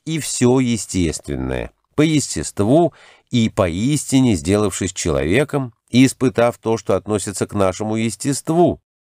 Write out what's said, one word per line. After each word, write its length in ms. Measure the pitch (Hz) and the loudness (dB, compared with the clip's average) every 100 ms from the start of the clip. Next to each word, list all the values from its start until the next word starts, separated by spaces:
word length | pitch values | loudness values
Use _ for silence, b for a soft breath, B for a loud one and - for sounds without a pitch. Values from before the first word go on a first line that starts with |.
и 160 | - 160 | -6 -6
все 400 | - - 123 131 | -6 2 4 4
естественное, 1120 | 123 113 - 95 82 - - 67 64 64 57 _ _ - | 2 -2 -4 -2 -2 -4 -8 -6 -4 -6 -8 _ _ 0
по 60 | |
естеству 920 | 160 151 - 80 73 - 101 151 170 b b b b | 2 2 -2 -6 -8 -2 2 4 2 b b b b
и 200 | 123 110 | 0 0
поистине 840 | - 92 85 127 147 - 135 127 90 | 0 -2 0 -2 -2 0 2 4 2
сделавшись 580 | 73 101 104 - 95 | 0 0 0 -4 -6
человеком 800 | - 85 69 73 110 151 143 127 - _ | -4 -2 -2 0 0 0 -4 -6 -12 _
и 160 | 120 127 | 4 4
испытав 520 | - 127 - 120 - | 2 -2 2 0 0
то, 200 | 110 117 | -4 -4
что 180 | - 95 | -2 -2
относится 500 | 101 107 - 95 107 | -2 -4 -4 -6 -4
к 80 | |
нашему 420 | 104 95 - 110 110 | 0 0 0 -4 -4
естеству, 840 | 113 - 139 135 - 165 160 85 _ _ _ | -4 -4 -6 -6 -2 2 2 0 _ _ _